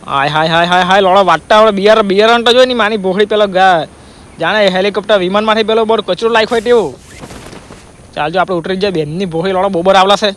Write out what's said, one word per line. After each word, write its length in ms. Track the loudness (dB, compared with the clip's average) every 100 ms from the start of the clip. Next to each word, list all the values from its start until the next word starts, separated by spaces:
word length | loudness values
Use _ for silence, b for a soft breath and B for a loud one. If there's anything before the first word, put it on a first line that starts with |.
| -6
હાય, 240 | -4 -2
હાય, 200 | -2 0
હાય, 160 | 0 0
હાય, 180 | 0
હાય, 180 | 2 2
લોડો 220 | 4 4
વાટતા 360 | 4 0 2 4
હવે 100 | 4
બિયાર-, 300 | 2 2 4
બિયારણ 420 | 2 2 2 2
તો 80 | 2
જોઈ 140 | 2 2
ને 80 |
માની 240 | 2 -2 -2
બોડી 280 | -4 -2 -2
પેલો 220 | 0 0
ગા-, 380 | 2 2 2 -2 -12 B B B -6
જાણે 300 | -4 0 0
હેલિકોપ્ટર 480 | 0 -2 -4 0 0
વિમાનમાંથી 460 | 0 -2 0 -2
પેલો 220 | 0 0 0
બહુ 160 | -2
કચરો 280 | -2 -4 0
લાખ્યો 200 | 0 0
હોય 120 | -2
તેવું. 320 | 2 0 0 -8 -20 -20 -18 -18 -18 -20 -20 -20 -20 -20 -18 -8
ચાલ 160 | -4
જો 80 | -2
આપણે 160 | -2 -4
ઉતરી 220 | -4 -4
જાય 140 | -4
બેનની 340 | -4 -6 -6 -6
બોડી, 260 | -4 -4
લોડો 180 | -2 -2
બોબર 260 | -2 2 2
આવલા 200 | 4 0
છે. 160 | -2